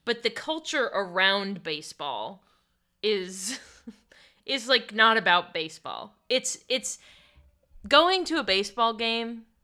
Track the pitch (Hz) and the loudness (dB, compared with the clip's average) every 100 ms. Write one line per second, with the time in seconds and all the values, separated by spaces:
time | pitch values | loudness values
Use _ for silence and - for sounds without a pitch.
0 | - 233 226 - - 320 320 302 233 190 | -6 -2 -4 -4 -6 -6 -4 -2 -2 -2
1 | 190 175 190 202 196 190 160 151 - - | -2 2 2 2 -2 -8 -8 -10 -10 -10
2 | 143 113 113 190 _ _ _ _ _ _ | -8 -6 -8 -12 _ _ _ _ _ _
3 | 208 208 185 190 190 262 - - - - | -2 -2 -4 -10 -10 -10 -14 -20 -20 -20
4 | _ _ _ _ - 269 226 254 - 214 | _ _ _ _ -6 -6 2 0 0 4
5 | 220 226 185 180 175 170 160 - - - | 6 6 4 4 2 -6 -8 -10 -12 -12
6 | 202 _ _ 254 254 - _ 254 - - | -14 _ _ -2 -2 -8 _ -4 -4 -12
7 | - - _ _ _ _ _ - - 285 | -18 -20 _ _ _ _ _ -20 4 6
8 | 339 381 339 320 202 190 202 - 226 220 | 6 4 0 -2 0 0 0 0 0 0
9 | 226 226 233 233 220 _ | -2 -2 -4 -10 -16 _